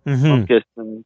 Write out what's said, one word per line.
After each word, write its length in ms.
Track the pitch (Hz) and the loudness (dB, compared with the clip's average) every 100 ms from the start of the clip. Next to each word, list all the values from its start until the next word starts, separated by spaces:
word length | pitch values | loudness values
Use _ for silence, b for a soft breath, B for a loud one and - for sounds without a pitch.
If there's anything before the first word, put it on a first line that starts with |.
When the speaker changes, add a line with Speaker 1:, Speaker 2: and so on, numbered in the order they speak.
| 143 | -4
Speaker 1:
Mhm. 80 | 131 | 0
Speaker 2:
Je 120 | 151 | 2
pense 160 | 131 101 | 2 2
que 120 | 117 | 0
c'est 220 | - - | 0 -10
une, 200 | 110 110 | -14 -14